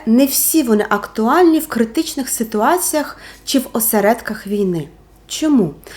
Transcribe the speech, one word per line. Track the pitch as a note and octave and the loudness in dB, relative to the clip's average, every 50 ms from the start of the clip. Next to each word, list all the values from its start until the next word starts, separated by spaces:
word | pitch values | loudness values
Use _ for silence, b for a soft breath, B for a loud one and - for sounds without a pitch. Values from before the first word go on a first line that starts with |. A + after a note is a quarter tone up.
| - | 0
не | A3+ A3+ B3 C#4 | 2 4 4 4
всі | C4+ - - - - - D#4+ C#4 | 2 0 -2 -2 0 2 2 2
вони | A#3 G#3+ G#3 - - | 2 2 2 2 0
актуальні | - G#3 - - - A3 A3 A#3+ D4 F4 F#4 E4 D#4+ D#4 | -2 -4 -4 -6 -4 -2 0 2 4 4 6 4 4 2
в | - | 0
критичних | - - A#3 A3+ A3+ - D#4+ D#4+ - - C#4 C4 - | -2 -2 -2 -2 -2 -2 -4 -4 -4 -4 -8 -6 -6
ситуаціях | - - A3 A3 - G#3 A3 C#4 F4 F4+ - - - D4+ D4 - - B B B B B B | -4 -6 -6 -4 -2 0 2 2 2 0 0 -2 -2 -2 -4 -4 -10 B B B B B B
чи | - - C4 | -2 -2 -2
в | C4 - - | -2 -2 -4
осередках | A#3 A3+ - A3+ G#3 G3+ G#3 B3 - - - G#3+ - - | -4 -2 0 0 2 2 2 2 0 -2 -10 -10 -8 -8
війни. | G3 G#3 G#3 G3+ F#3 F3 E3 C#3 - - - - _ _ - _ | -4 -2 0 0 0 0 -2 -4 -8 -14 -20 -20 _ _ -20 _
Чому? | - - - D#4 D#4 D4 A#3+ F#3 D#3+ E3+ - B B B | -12 -6 -2 2 4 4 4 4 2 -2 -8 B B B